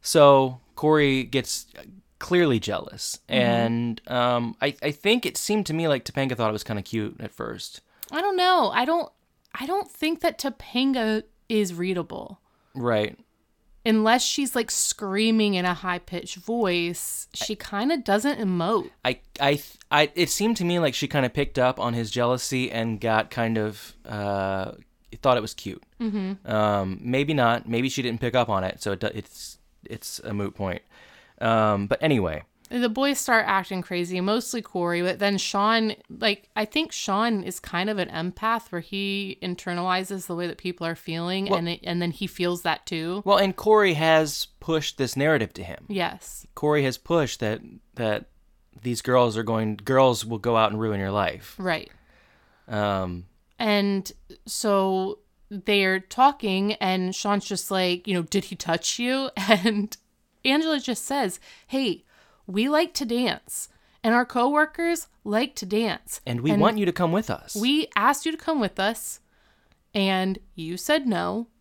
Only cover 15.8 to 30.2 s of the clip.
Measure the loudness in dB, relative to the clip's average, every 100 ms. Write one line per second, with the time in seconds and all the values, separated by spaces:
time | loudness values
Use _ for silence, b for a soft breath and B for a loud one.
15.8 | -4 -6 -6 -10 -10 -12 -6 0 2 2
16.8 | -2 -4 -8 -10 -10 -8 -6 -6 -6 -2
17.8 | 0 0 2 2 2 0 0 0 2 0
18.8 | -2 _ -4 -4 -10 0 0 0 -4 -20
19.8 | 0 2 2 2 0 2 0 2 0 2
20.8 | 2 0 -2 0 0 0 -2 2 2 2
21.8 | -2 -2 -2 0 0 0 -2 -2 -2 -2
22.8 | -4 -2 2 2 0 -2 0 0 -2 -4
23.8 | -18 -20 -10 -6 -2 0 0 -2 -6 -10
24.8 | _ _ _ 0 4 4 2 -8 -10 -12
25.8 | _ _ -6 -4 -6 -8 -2 0 2 2
26.8 | -2 -6 -2 0 0 2 2 2 -2 -2
27.8 | -2 -2 -4 -2 0 2 2 0 -2 -4
28.8 | -4 -2 -4 -6 -12 -18 -18 -18 _ _
29.8 | -16 -14 -12 -12